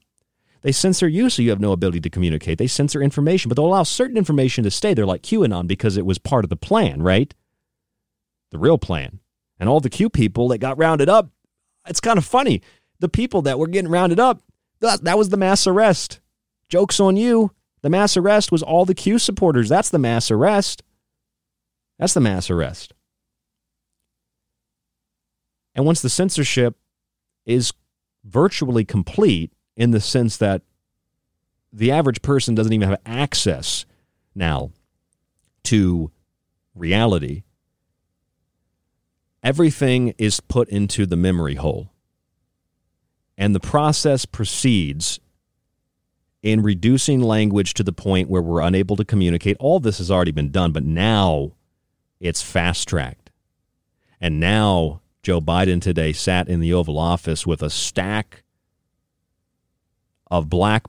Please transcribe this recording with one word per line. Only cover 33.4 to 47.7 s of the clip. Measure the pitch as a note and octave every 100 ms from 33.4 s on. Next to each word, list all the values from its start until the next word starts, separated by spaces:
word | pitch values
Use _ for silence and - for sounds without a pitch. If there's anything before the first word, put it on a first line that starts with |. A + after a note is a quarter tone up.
| G#2 C#2 D2+ - - _ _ _ _
now | G2 E2+ C#2 C2 - _ _ _ _ _ _ _ _
to | - A2 F#2+ F2 D#2 _ _ _ _ _ _
reality. | - E2 G2 A2+ F2+ C2+ D2+ - _ _ _ _ _ _ _ _ _ _ _ _ _ _ _ _ _ _ _
Everything | A#2+ C#3 E3 - C3+ B2+ B2 -
is | G#2+ -
put | - B2+ A#2+
into | G2+ G2+ - G2
the | E2+
memory | F2+ F2 D#2
hole. | C2+ D#2 - - _ _ _ _ _ _ _ _ _ _ _ _ _ _ -
And | G2+
the | F#2+
process | - D3 D3+ D3+ D3+ C3+ -
proceeds | - G#2 - - A2 D2+ C#2+ E2+ - _ _ _ _ _ _ _ _ _ _ _ _
in | G#2+ A2
reducing | G#2+ F#2+ G#2 C3 - C3+
language | A#2 A2 G#2+ G2+ F#2